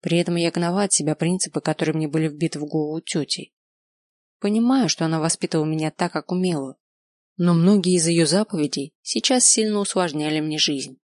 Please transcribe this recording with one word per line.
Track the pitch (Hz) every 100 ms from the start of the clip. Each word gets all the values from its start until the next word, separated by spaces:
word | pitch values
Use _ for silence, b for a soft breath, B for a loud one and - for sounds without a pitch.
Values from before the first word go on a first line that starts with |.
При | - 170
этом | 175 170
я | 170
гнала | 175 170 185
от | 202
себя | - 147 156
принципы, | 160 185 175 156
которые | - 156 160 156
мне | 156
были | 156 160
вбиты | 147 160 147
в | 147
голову | 156 151 156
тетей. | - 170 139 - - _ _ _ _ _ _ _ _ _
Понимаю, | 202 214 233 269 202
что | - 165
она | 160
воспитывала | 156 - 170 160 156
меня | 160 156
так, | - 175
как | 160 -
умела, | 180 185 160 135 131 _ _ _ _ _ -
но | 175
многие | 170 170 208 180 180
из | 165
ее | 170 160
заповедей | 180 214 185 147 - 139 _
сейчас | - - - 254 -
сильно | - 220 208
усложняли | 202 - 175 147 151 156
мне | 156 151
жизнь. | 156 143 135 - _